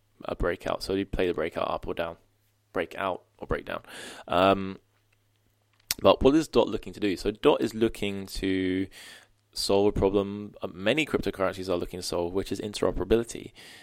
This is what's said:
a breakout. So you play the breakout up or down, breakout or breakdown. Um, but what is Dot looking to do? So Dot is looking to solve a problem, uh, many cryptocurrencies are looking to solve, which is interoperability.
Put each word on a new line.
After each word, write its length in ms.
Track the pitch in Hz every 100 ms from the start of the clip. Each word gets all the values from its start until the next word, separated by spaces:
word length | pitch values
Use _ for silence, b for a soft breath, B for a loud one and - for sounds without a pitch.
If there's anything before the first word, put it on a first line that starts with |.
| _ - -
a 100 | -
breakout. 460 | 87 87 - -
So 120 | -
you 120 | 95 98
play 200 | - 92
the 80 |
breakout 360 | 85 80 - -
up 180 | 80 -
or 60 |
down, 220 | - 85 85 _ _ _ _ _
breakout 500 | 98 82 - 98 - _ -
or 80 | 87
breakdown. 340 | - - 85 B B B B -
Um, 500 | 85 95 98 95 95 _ _ _ _ _ _ _ _ _ _ - -
but 220 | 98 -
what 140 | 131 156
is 100 | 151
Dot 220 | 120 101
looking 240 | 101 98
to 80 | -
do? 160 | 104 85
So 160 | 98
Dot 280 | 110 147 160
is 140 | 123
looking 520 | 110 113 - 101 98 95
to 600 | - 98 95 92 92 92 B B B B _ _
solve 360 | - - 98 104
a 40 |
problem, 600 | - 98 101 98 104 104 -
uh, 60 | 98
many 320 | 90 98 147
cryptocurrencies 640 | 156 202 - - 92 92 92
are 80 | 87
looking 220 | 87 87
to 80 | -
solve, 260 | 90 85
which 200 | 95 95
is 80 | 98
interoperability. 880 | 107 104 95 90 92 113 117 - - B B B